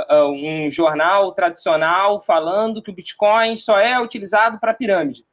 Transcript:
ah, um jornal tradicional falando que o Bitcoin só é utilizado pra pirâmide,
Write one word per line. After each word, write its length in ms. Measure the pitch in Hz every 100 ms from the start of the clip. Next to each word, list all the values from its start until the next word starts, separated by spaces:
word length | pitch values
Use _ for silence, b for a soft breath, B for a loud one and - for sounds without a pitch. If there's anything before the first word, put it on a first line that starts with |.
| -
ah, 180 | 151 143
um 420 | 139 151 156 151
jornal 640 | 147 160 151 165 196 190
tradicional 880 | 185 175 165 185 156 160 180 202 208
falando 640 | - 165 160 196 220 220
que 80 | 214
o 60 |
Bitcoin 600 | 185 - - 208 220 226 220
só 220 | - 202
é 220 | 226 254
utilizado 580 | 233 226 196 208 226 220
pra 140 | 220
pirâmide, 500 | 226 226 190 147 120 _